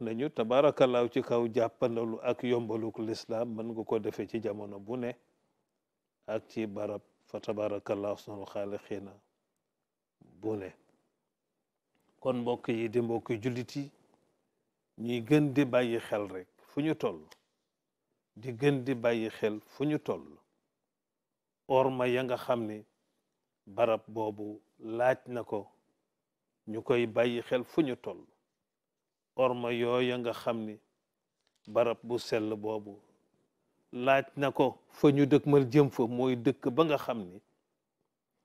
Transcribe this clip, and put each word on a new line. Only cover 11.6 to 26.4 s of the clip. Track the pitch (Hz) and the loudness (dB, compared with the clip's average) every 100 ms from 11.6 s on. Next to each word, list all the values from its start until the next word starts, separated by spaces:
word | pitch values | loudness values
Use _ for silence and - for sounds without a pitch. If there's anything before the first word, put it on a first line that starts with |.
| _ _ _ _ _ _ | _ _ _ _ _ _
Kon | 131 123 | -4 -2
mbokk | 120 120 - | -2 -4 -2
yi | 113 113 | -2 0
di | 120 | -2
mbokki | 117 117 - 175 | 0 -2 -4 -4
jullit | 127 123 120 143 | -4 -6 -8 -8
yi, | 139 _ _ _ _ _ _ _ _ _ _ - | -10 _ _ _ _ _ _ _ _ _ _ -10
ñuy | 113 120 | -4 -4
gën | 113 151 147 | 4 4 6
di | 135 139 | 2 4
bàyyi | 123 123 117 | 4 2 0
xel | - 110 101 | -2 -4 -2
rek | 92 - _ | -8 -14 _
fu | _ - | _ -4
ñu | 156 151 | -2 -2
toll, | 120 82 78 - _ _ _ _ _ _ _ _ _ - | -4 -6 -14 -20 _ _ _ _ _ _ _ _ _ -14
di | 123 | -12
gën | 117 143 139 | 0 2 2
di | 123 123 | 0 0
bàyyi | 120 117 110 | 2 2 -2
xel | - 110 107 | -2 -2 -2
fu | - - | -10 -4
ñu | 147 151 | -2 -2
toll, | - 92 73 76 _ _ _ _ _ _ _ _ _ _ _ _ - | -2 -6 -8 -20 _ _ _ _ _ _ _ _ _ _ _ _ 0
orma | 131 131 131 127 | 4 4 2 0
ya | 123 | 0
nga | 127 123 | 0 -4
xam | - 123 107 | -2 -2 -2
ni | 107 107 _ _ _ _ _ _ _ - | -8 -14 _ _ _ _ _ _ _ -10
barab | 98 117 110 - | 0 2 2 -2
boobu | 110 110 104 104 107 _ _ | -6 -4 -6 -10 -12 _ _
laaj | 110 113 123 127 - | -8 0 2 0 -2
na | 120 | -8
ko, | 107 107 98 _ _ _ _ _ _ _ | -6 -6 -8 _ _ _ _ _ _ _